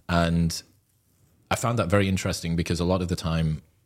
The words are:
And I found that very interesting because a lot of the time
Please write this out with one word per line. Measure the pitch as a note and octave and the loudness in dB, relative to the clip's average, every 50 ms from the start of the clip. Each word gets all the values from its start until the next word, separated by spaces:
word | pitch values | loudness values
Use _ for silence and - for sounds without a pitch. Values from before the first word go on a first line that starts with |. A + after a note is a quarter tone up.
| _ - | _ 0
And | F2+ E2+ E2+ E2+ E2+ E2+ E2+ E2 - - - _ _ _ _ _ _ _ _ _ _ _ _ _ _ _ _ _ | 2 2 2 2 2 2 2 2 0 -4 -12 _ _ _ _ _ _ _ _ _ _ _ _ _ _ _ _ _
I | - | -4
found | - - A#2 A#2+ A2+ | -2 -2 -2 0 0
that | G2+ E2+ | 0 2
very | F#2+ G2+ G2 F#2+ | 2 2 4 2
interesting | F#2+ F2+ - G2 F2 - - E2+ E2+ | 0 -2 -2 -4 -6 -4 -4 -4 -2
because | E2 E2+ - F2 D#2+ | -2 0 -2 -2 0
a | E2+ | 2
lot | F2 F#2 F#2 | 0 0 0
of | F2+ E2+ | 0 -2
the | F#2 | -4
time | - - D#2+ D#2+ E2 E2 D#2 D#2 D2+ - _ _ _ _ | -4 -2 -2 0 0 0 0 -2 -4 -8 _ _ _ _